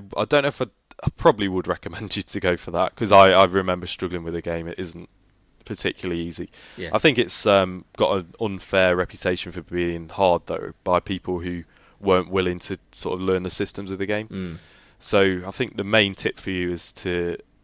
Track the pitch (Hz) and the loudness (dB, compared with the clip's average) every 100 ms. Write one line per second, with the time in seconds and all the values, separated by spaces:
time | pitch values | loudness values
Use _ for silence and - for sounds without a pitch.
0 | 98 - 104 147 139 - 127 _ _ - | -4 -4 2 2 2 -4 -8 _ _ -6
1 | - - 170 104 98 92 85 85 - 82 | -6 2 2 4 0 -2 -2 -4 -6 -10
2 | 104 104 - 101 90 87 - 85 92 - | -6 -6 -6 -2 0 0 -2 -2 -2 -2
3 | 104 98 95 92 95 95 92 90 87 - | 6 10 10 8 6 4 0 -4 -6 -8
4 | 90 87 82 85 85 85 82 - 87 85 | -6 -6 -6 -6 -6 -6 -8 -8 -10 -12
5 | - _ _ _ _ _ - 104 95 - | -18 _ _ _ _ _ -14 -6 -6 -4
6 | 92 85 85 85 82 - - - 82 110 | -6 -6 -6 -10 -14 -16 -20 -14 -4 0
7 | 160 120 - - 107 98 92 90 - - | 2 2 -2 0 4 4 4 -4 -8 -2
8 | 82 98 85 - 107 92 - 95 92 90 | 0 0 -6 -6 -6 -6 -2 2 4 2
9 | 90 - 95 92 90 87 - 87 87 85 | -2 -4 -4 -4 -6 -12 -8 -4 -4 -4
10 | 80 - 92 85 - 85 50 - 92 87 | -8 2 4 2 -2 -8 -8 -8 0 0
11 | - 95 - 87 90 87 - _ _ - | 0 -8 -4 -6 -4 -8 -12 _ _ -4
12 | 98 92 87 95 90 90 - 95 _ - | 2 2 2 0 0 -4 -8 -12 _ -10
13 | - 92 95 92 90 - 101 - 95 95 | -6 -4 0 0 -2 -6 -6 -8 -8 -6
14 | 98 104 110 98 90 85 _ _ _ _ | -4 -6 -6 -10 -10 -12 _ _ _ _
15 | - 101 98 90 92 - 110 113 101 110 | 2 4 4 2 -6 -6 -6 -4 0 2
16 | 98 92 - - 98 92 87 87 - - | 2 0 -6 -6 -6 -4 -4 -4 -10 -8
17 | 95 87 87 - - _ | -4 -2 -4 -6 -12 _